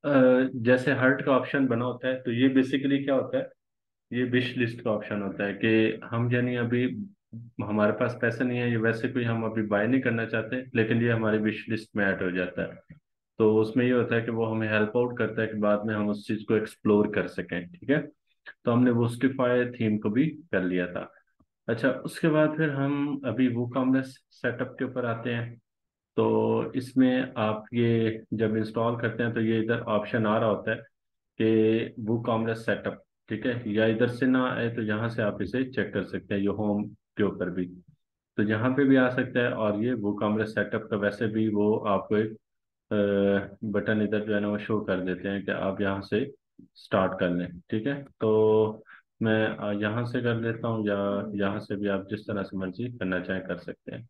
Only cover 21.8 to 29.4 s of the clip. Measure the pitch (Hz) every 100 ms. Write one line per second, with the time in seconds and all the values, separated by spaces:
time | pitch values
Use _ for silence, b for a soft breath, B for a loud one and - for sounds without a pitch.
21.8 | 131 - - - 170 156 151 156 160 139
22.8 | 139 143 143 135 127 110 127 117 120 131
23.8 | 127 131 131 - _ - 123 117 139 -
24.8 | 127 123 120 117 127 117 117 - _ _
25.8 | _ _ _ - 113 110 110 113 - 131
26.8 | 123 131 127 127 127 123 107 107 - 117
27.8 | 117 113 110 110 - 110 110 110 107 117
28.8 | 113 120 117 120 117 117